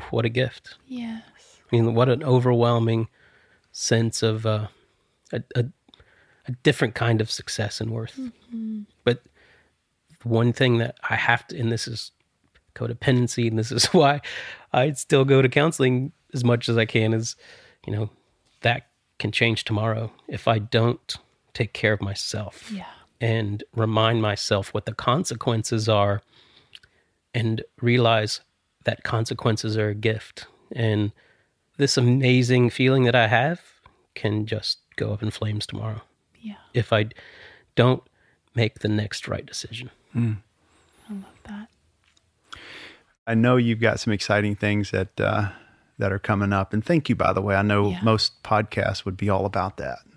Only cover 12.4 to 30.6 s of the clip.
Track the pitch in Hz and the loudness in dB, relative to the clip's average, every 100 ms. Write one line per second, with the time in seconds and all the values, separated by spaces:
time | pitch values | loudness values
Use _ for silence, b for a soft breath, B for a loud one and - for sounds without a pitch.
12.4 | _ _ _ - 117 117 - 123 120 - | _ _ _ -10 -8 -4 0 2 2 0
13.4 | 117 110 113 117 - 185 143 143 - B | -2 -2 -2 -2 2 4 4 2 -4 B
14.4 | B B B 139 139 143 - 143 135 135 | B B B 0 0 -2 2 4 6 6
15.4 | 131 143 156 - 131 127 139 - _ 139 | 4 4 2 2 2 2 -2 -8 _ 0
16.4 | 120 117 120 117 110 117 110 113 113 - | 2 2 2 2 2 2 2 0 -2 -10
17.4 | B B B B - 104 107 - _ _ | B B B B -8 -6 -6 -10 _ _
18.4 | _ _ 120 123 - _ _ - - - | _ _ -2 -2 -4 _ _ -8 -6 0
19.4 | 117 113 - 104 110 110 113 - - - | 2 0 -2 -2 -2 -2 -6 -12 -12 -4
20.4 | - 110 107 117 117 113 - - _ _ | 0 0 0 2 2 0 -6 -14 _ _
21.4 | _ - 110 - 107 104 98 101 - 107 | _ -6 -6 -2 0 0 -4 -8 -8 -8
22.4 | 101 - - 208 85 B B - 117 113 | -10 -14 -14 -14 -14 B B -6 -2 -2
23.4 | 104 104 - 113 110 107 110 117 107 101 | -2 -6 -6 -2 0 2 2 2 0 -2
24.4 | - 101 98 107 - 110 - 131 190 120 | 0 -2 -2 -6 -8 -6 -2 0 -2 -4
25.4 | - 113 - 113 110 107 101 101 - b | -2 -2 0 -2 2 4 4 0 -6 b
26.4 | b b b b b b b b _ 120 | b b b b b b b b _ -4
27.4 | 113 110 - _ 120 123 117 113 107 - | -2 -2 -6 _ 2 4 4 4 0 -6
28.4 | _ _ _ _ - 110 - 113 117 117 | _ _ _ _ -6 -6 -4 -4 -4 -2
29.4 | 120 107 113 107 107 104 110 110 - - | -2 0 -2 -2 -2 -2 -2 -2 -6 -20
30.4 | - _ | -20 _